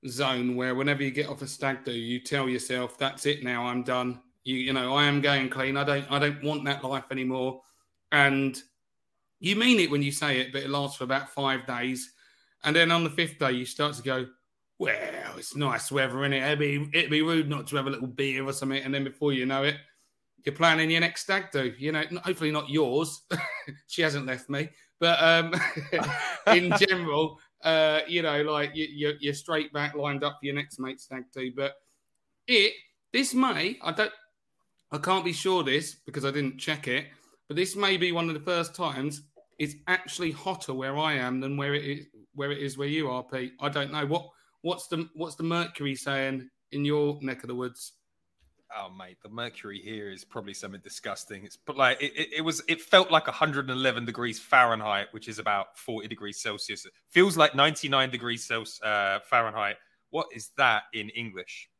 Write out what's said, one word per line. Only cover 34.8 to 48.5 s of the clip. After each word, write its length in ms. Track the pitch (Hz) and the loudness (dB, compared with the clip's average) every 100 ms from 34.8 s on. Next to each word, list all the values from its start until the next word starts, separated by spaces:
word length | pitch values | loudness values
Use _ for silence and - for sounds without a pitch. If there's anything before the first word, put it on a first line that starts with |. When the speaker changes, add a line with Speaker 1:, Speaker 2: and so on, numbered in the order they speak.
| _ | _
Speaker 1:
I 60 | 147 | -6
can't 260 | 147 190 | 0 2
be 100 | 180 | 0
sure 280 | 160 190 185 | -2 2 2
this 340 | 139 139 151 - - | 2 0 0 -12 -10
because 180 | 147 | -4
I 60 | 135 | -2
didn't 280 | 143 139 127 | 0 -2 -4
check 300 | - 147 139 | -4 -4 0
it, 200 | 127 147 - _ _ _ | -2 -2 -18 _ _ _
but 100 | 151 | -2
this 200 | 185 190 | -2 2
may 220 | 202 190 | 2 2
be 120 | 180 | 2
one 180 | 170 165 | 0 0
of 60 | |
the 60 | 156 | -2
first 340 | 147 175 170 | -2 0 -2
times 480 | - 170 131 139 147 - _ _ _ | -4 -4 -2 -4 -6 -14 _ _ _
it's 160 | 147 147 - | -6 -6 0
actually 440 | 180 180 - 175 | 0 0 -6 -6
hotter 420 | 151 190 185 - | -4 -6 -6 -4
where 240 | 131 131 139 | -4 -4 -2
I 160 | 156 | 0
am 260 | 143 123 127 | 0 0 -2
than 180 | 135 143 | -4 -2
where 160 | 143 | -2
it 100 | 143 | -2
is, 220 | 139 143 147 - - | -2 -8 -10 -20 -20
where 160 | 139 143 | -6 -4
it 80 | 143 | -4
is 200 | 139 131 | -6 -4
where 100 | 143 | -2
you 220 | 151 147 | -2 -2
are, 120 | 127 | -4
Pete. 300 | 127 135 127 - | -6 -6 -6 -4
I 80 | 143 | -4
don't 240 | 143 143 | -2 -2
know. 140 | 151 143 | -2 -2
What, 240 | 170 165 _ _ _ | -2 -4 _ _ _
what's 240 | 165 175 - | -6 -6 -4
the, 240 | 165 165 | -6 -6
what's 200 | 156 165 | -8 -10
the 80 | 147 | -6
mercury 520 | 165 170 170 170 143 | -2 -2 -4 -4 -6
saying 540 | 135 - 135 135 135 127 _ _ | -4 -4 -2 -2 -4 -8 _ _
in 140 | 143 143 | -4 0
your 320 | 147 147 147 | 2 0 0
neck 220 | 135 127 | -6 -8
of 40 | 123 | -8
the 60 | |
woods? 380 | 123 127 120 - _ _ _ _ _ _ | -6 -6 -8 -16 _ _ _ _ _ _